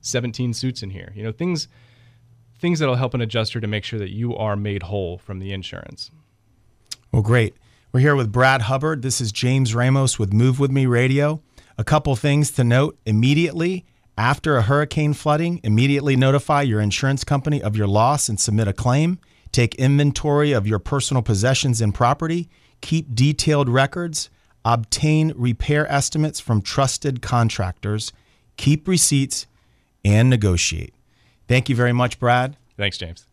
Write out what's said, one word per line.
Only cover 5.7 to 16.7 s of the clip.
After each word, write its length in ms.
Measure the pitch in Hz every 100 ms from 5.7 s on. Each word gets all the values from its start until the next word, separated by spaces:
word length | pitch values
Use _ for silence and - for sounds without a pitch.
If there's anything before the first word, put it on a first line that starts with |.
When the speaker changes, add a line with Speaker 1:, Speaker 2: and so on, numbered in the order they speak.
| 87 - - - _ _ _ _ _ _ _ _ - _
Speaker 2:
Well, 80 | 123
great. 340 | 104 120 110 - _ _ _
We're 80 | 127
here 160 | 139 143
with 160 | 117
Brad 300 | 110 131 135
Hubbard. 400 | 107 131 151 156
This 180 | 123 -
is 100 | 117
James 440 | 101 123 135 127
Ramos 440 | 113 123 135 131 -
with 140 | 104
Move 260 | 104 123 127
With 120 | 139
Me 160 | 135 131
Radio. 560 | 120 127 139 147 156 _ - _ -
A 80 |
couple 320 | 113 151 147 131
things 340 | 147 143 147
to 120 | -
note 340 | 120 120 151 -
immediately. 800 | - 107 120 147 170 165 170 185 - _ _ -
After 400 | 113 143 160 139
a 40 |
hurricane 520 | 107 139 151 - 151
flooding, 440 | 143 156 151 170 175
immediately 520 | 113 107 135 143 143 135
notify 440 | 131 139 - 147
your 220 | 139